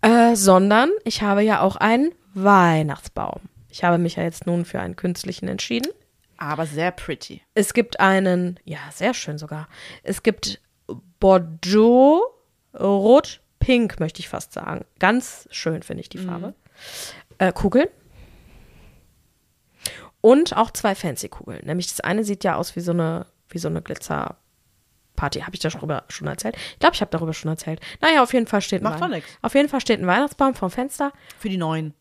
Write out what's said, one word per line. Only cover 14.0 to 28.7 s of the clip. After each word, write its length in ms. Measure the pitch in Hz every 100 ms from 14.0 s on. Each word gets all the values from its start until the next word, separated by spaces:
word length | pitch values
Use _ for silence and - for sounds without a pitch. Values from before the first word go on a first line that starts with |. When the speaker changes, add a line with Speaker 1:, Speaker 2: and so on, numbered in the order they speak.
| 160 -
Speaker 1:
ich 80 | 170
fast 240 | - -
sagen. 320 | - - - - _
Ganz 480 | 185 240 - - -
schön 320 | - - 160
finde 180 | - -
ich 80 | -
die 100 | -
Speaker 2:
Mhm. 60 | 185
Speaker 1:
Farbe. 240 | 175 185 302 _ _ - - - - _ _
Äh, 140 | 185
Kugeln. 360 | - 202 233 349 _ _ - - - - - - - - _ _ _ _ _ _ _ _ _ - - - _
Und 340 | 220 269 349 -
auch 140 | 226
zwei 240 | - 220 196
fancy 340 | 175 131 -
Kugeln. 320 | - - - -
Nämlich 220 | 170 175
das 120 | -
eine 240 | - 202
sieht 200 | 208 196
ja 120 | 190 165
aus 200 | 175 -
wie 40 |
so 100 | 175
eine, 360 | 170 160 165 - _ _
wie 100 | 170
so 80 | 165
eine 140 | 165
Glitzerparty. 1600 | 165 - - 151 - - _ _ _ _ _ _ _ - 143 -
Hab 120 | 165
ich 60 | 185
darüber 440 | 160 - 151 143 -
schon 180 | - 147
erzählt? 280 | 135 214 - -
Ich 60 | -
glaub, 140 | 302
ich 80 | -
hab 100 | 202
darüber 220 | 160 165
schon 160 | 160 156
erzählt. 280 | 160 - 160 - -
Naja, 220 | 302 311
auf 100 | 240
jeden 140 | 254 226
Fall 140 | 208
steht 200 | -